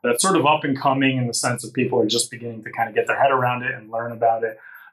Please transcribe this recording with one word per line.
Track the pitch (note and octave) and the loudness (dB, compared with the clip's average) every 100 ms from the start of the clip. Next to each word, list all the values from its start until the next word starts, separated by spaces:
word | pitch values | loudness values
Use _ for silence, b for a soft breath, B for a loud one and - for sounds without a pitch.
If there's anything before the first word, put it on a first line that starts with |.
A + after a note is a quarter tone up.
that's | A#2+ A#2+ | -2 2
sort | F#3+ F3 | 2 4
of | |
up | C#3 D3+ | 4 2
and | D3+ C3 | 0 0
coming | C#3 C3+ C3+ C3 | 2 2 2 2
in | A#2+ | 0
the | |
sense | A2+ B2 B2 | 0 -2 -2
of | B2+ | -4
people | - B2 B2+ | -2 0 2
are | G#2+ | 2
just | A#2 - | 0 -2
beginning | A2+ A#2 A2+ | -8 -12 -12
to | A2 | -10
kind | A#2 A#2 | -4 -2
of | |
get | A2+ A#2 | 0 0
their | - | 2
head | C3+ | 4
around | C3 B2 B2 | 4 0 -2
it | B2+ | -4
and | B2 A2 | -8 -8
learn | A2+ A#2 | -6 -6
about | A2+ A2+ A2+ | -2 0 0
it. | A2+ A2 B B B | -2 -6 B B B